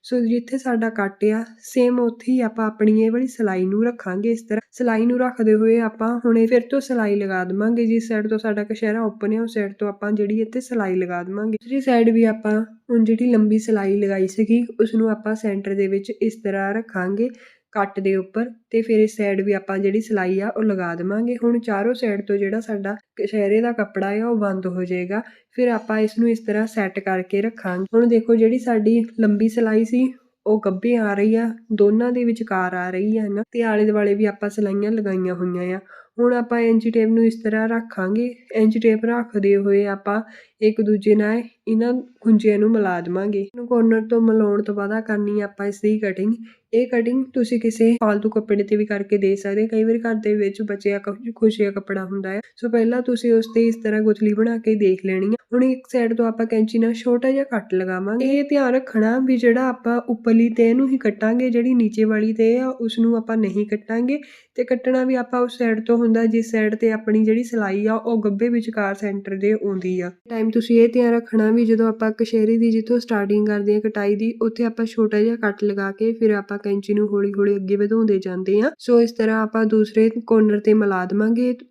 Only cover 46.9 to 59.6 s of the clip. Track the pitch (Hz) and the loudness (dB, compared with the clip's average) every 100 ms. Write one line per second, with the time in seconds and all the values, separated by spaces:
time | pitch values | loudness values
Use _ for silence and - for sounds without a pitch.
46.9 | 240 233 262 262 262 233 240 226 220 226 | 0 0 -2 -2 -2 -2 0 -2 2 2
47.9 | 233 220 208 214 220 214 202 202 208 214 | 4 2 0 0 -2 -2 -2 0 -2 -2
48.9 | 202 196 208 196 196 202 202 220 220 220 | -4 -2 0 2 0 -2 -2 0 0 2
49.9 | 226 233 220 214 208 196 196 208 202 202 | 0 -2 -2 0 0 -2 -4 -6 -4 -2
50.9 | 202 202 202 240 226 220 214 202 196 196 | -4 -6 -10 -12 0 0 2 -2 -4 -8
51.9 | 190 185 196 190 202 - _ 240 226 226 | -8 -6 -8 -6 -8 -12 _ -2 0 2
52.9 | 247 247 233 240 226 226 226 226 226 220 | 0 -2 -2 2 2 2 2 2 0 -2
53.9 | 214 214 214 214 208 226 233 226 214 202 | 0 2 2 0 2 0 0 0 2 2
54.9 | 185 190 190 196 226 _ 247 262 254 - | 2 -2 -2 0 -2 _ 0 2 0 -4
55.9 | 254 226 226 226 226 226 226 220 233 226 | -2 0 0 -2 -2 -2 0 0 2 0
56.9 | 233 254 240 262 269 277 220 196 185 185 | 0 0 0 2 0 -2 -6 -2 -4 -2
57.9 | 185 196 226 262 285 285 285 262 254 262 | -4 -4 -2 0 0 0 0 2 0 0
58.9 | 220 220 247 262 247 240 240 | 0 2 2 2 4 4 4